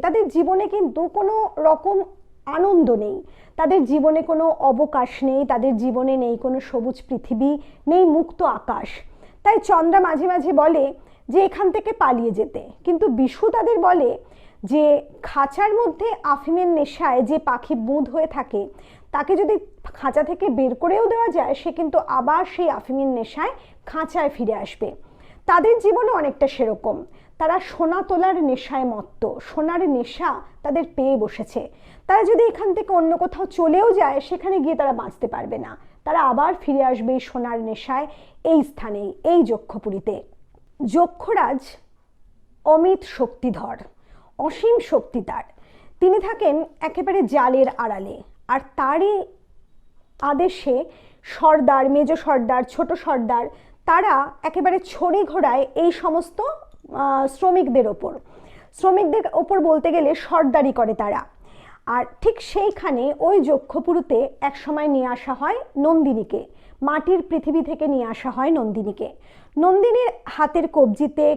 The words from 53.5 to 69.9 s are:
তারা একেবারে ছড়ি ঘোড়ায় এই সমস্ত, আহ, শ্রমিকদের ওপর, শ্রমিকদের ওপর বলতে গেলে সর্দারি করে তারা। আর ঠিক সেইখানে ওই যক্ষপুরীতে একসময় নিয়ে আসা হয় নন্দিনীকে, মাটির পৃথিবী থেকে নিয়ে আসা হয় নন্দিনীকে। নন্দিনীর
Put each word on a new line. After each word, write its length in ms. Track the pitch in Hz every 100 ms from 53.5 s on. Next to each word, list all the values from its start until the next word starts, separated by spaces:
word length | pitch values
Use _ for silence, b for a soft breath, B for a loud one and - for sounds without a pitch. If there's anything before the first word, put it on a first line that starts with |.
| b b b -
তারা 240 | 339 427 269 277 - 311
একেবারে 300 | 359 370 370 370
ছড়ি 280 | - 349 392 302
ঘোড়ায় 320 | 349 285 254 269 -
এই 80 | 339 -
সমস্ত, 360 | 349 330 - -
আহ, 840 | 523 622 - - - 254 277 269 269
শ্রমিকদের 520 | 269 381 359 269 247 220
ওপর, 180 | - - - b b b b b -
শ্রমিকদের 460 | 381 381 339 440 - 320
ওপর 160 | 339 392 320
বলতে 200 | 311 330
গেলে 160 | 330 294 339 -
সর্দারি 460 | 339 277 294 277 240
করে 160 | 220 220
তারা। 180 | 208 - - _ b b b b -
আর 80 | 247 - -
ঠিক 140 | 453 - -
সেইখানে 520 | 392 392 - 359 247 269 294 330
ওই 100 | 392 269
যক্ষপুরীতে 720 | 277 - 302 349 349 349 240 269 - 277
একসময় 400 | 277 311 302 302
নিয়ে 140 | 269 254
আসা 180 | 247 277 247
হয় 180 | 302 480 - 277
নন্দিনীকে, 560 | 302 330 277 220 - 196 - b b b
মাটির 380 | 277 302 311 370 359
পৃথিবী 340 | 320 - 320
থেকে 240 | 302 - 294
নিয়ে 140 | 269 226
আসা 160 | 226 254 254
হয় 140 | 277 311
নন্দিনীকে। 500 | 220 208 202 196 - - b b b 294
নন্দিনীর 480 | 359 381 480